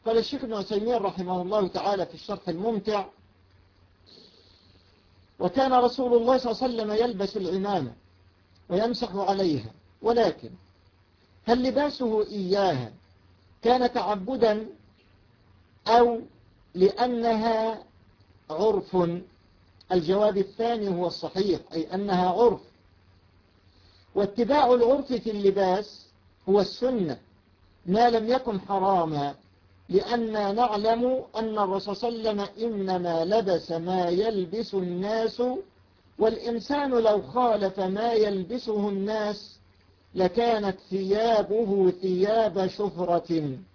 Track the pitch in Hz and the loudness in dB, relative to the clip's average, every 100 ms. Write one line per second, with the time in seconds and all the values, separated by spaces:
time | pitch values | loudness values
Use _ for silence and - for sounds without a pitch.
0 | 226 226 220 277 247 214 190 208 220 240 | 2 0 0 -6 -6 -6 -4 -2 0 -2
1 | 196 170 180 185 180 214 185 180 196 202 | -2 -4 -4 -4 -2 0 0 -2 -2 -2
2 | 165 156 - 202 - 165 220 214 214 202 | -4 -10 -10 -8 -6 -4 -4 -4 -2 -4
3 | - _ _ _ _ _ _ _ _ _ | -4 _ _ _ _ _ _ _ _ _
4 | _ - - _ _ _ _ _ _ _ | _ -20 -20 _ _ _ _ _ _ _
5 | _ _ _ - 180 - 262 254 240 247 | _ _ _ -4 -2 0 4 4 4 0
6 | 247 240 233 262 254 214 254 233 214 208 | 2 4 4 2 0 -2 -2 -2 -2 0
7 | 247 190 196 214 180 190 196 190 127 - | 0 -2 -6 -4 -4 -2 -2 -2 -4 -10
8 | _ _ _ _ _ _ - 180 226 240 | _ _ _ _ _ _ -4 -2 0 -2
9 | 233 190 190 196 180 139 110 - _ _ | -6 -4 -2 0 0 -2 -6 -18 _ _
10 | 220 240 208 - 113 - _ _ _ _ | 0 2 2 0 -16 -20 _ _ _ _
11 | _ _ _ _ - 247 254 254 294 269 | _ _ _ _ 0 2 2 0 -2 -2
12 | 240 214 208 208 180 202 190 139 113 - | -2 0 -2 -4 -2 2 2 0 -6 -14
13 | _ _ _ _ _ _ 226 254 247 240 | _ _ _ _ _ _ 2 2 2 0
14 | 190 208 185 262 226 214 220 - _ _ | -4 -4 -4 0 2 0 -6 -16 _ _
15 | _ _ _ _ _ _ _ _ - 233 | _ _ _ _ _ _ _ _ 4 6
16 | 240 226 - _ _ _ _ 180 190 - | 6 2 -8 _ _ _ _ 2 2 4
17 | 247 233 233 220 226 220 220 220 - _ | 0 0 0 0 0 0 -2 -4 -14 _
18 | _ _ _ _ - 156 214 208 - 185 | _ _ _ _ -10 0 2 2 0 0
19 | 170 175 - _ _ _ _ _ _ 185 | 0 -2 -10 _ _ _ _ _ _ 0
20 | 160 196 214 202 196 - 226 240 202 175 | 2 2 2 2 -4 -2 -2 -2 -2 -2
21 | 175 - 160 190 196 170 - 165 160 185 | -4 -4 -8 -2 0 -2 -4 -8 -6 -6
22 | 202 180 180 180 233 175 - _ _ _ | -2 0 2 4 2 2 -10 _ _ _
23 | _ _ _ _ _ _ _ _ _ _ | _ _ _ _ _ _ _ _ _ _
24 | _ - 196 233 220 294 247 247 233 277 | _ -2 -2 0 2 4 6 6 6 4
25 | 277 240 214 208 196 190 190 185 208 - | 0 -4 -4 2 2 4 2 2 -2 -16
26 | - _ _ _ - 202 196 - 247 240 | -20 _ _ _ 2 2 2 -2 -2 0
27 | 170 120 _ _ _ _ _ _ 170 202 | -2 -6 _ _ _ _ _ _ -2 4
28 | 240 226 214 254 247 196 - 196 190 185 | 4 4 0 -2 -2 -6 -4 0 2 2
29 | 165 147 143 - _ _ _ _ - 185 | 0 -2 -4 -8 _ _ _ _ 0 0
30 | 202 233 226 214 202 208 240 208 220 233 | 0 -2 -2 -2 -2 0 0 2 0 2
31 | 247 262 - 214 220 214 196 196 202 196 | 0 -2 -4 -6 -4 -2 0 -2 -4 -4
32 | 240 233 220 202 202 - 233 208 190 185 | -4 -2 -2 -2 -6 -6 -4 -4 -2 -2
33 | 175 165 170 220 196 165 - 165 170 185 | 0 -2 2 0 2 -2 -2 -6 -2 0
34 | 175 175 220 208 175 208 226 196 180 175 | 0 0 0 -2 -4 -6 -4 -4 -4 -4
35 | 196 226 226 - 247 262 - _ _ _ | -2 -2 -2 -2 -4 -4 -12 _ _ _
36 | _ - 220 226 233 233 - 285 285 240 | _ 0 0 0 -6 -6 -4 -2 0 2
37 | 226 208 131 226 247 208 196 196 185 196 | 4 2 0 0 2 2 -2 -2 -4 -2
38 | 233 226 208 196 175 247 226 214 202 196 | 0 2 2 0 -4 -8 -4 -2 -2 -2
39 | 196 220 208 202 - - _ _ _ _ | -4 -2 -4 -6 -14 -20 _ _ _ _
40 | _ 185 180 233 233 220 196 190 - 190 | _ 0 0 2 0 0 -2 -6 -6 -4
41 | 190 208 233 220 196 214 214 196 185 180 | 0 2 4 2 2 0 2 4 2 2
42 | 190 180 202 226 214 180 185 - 202 160 | -2 0 2 2 2 0 -2 -2 -6 -2
43 | 175 170 165 165 147 131 - | 0 0 0 -2 -2 -8 -14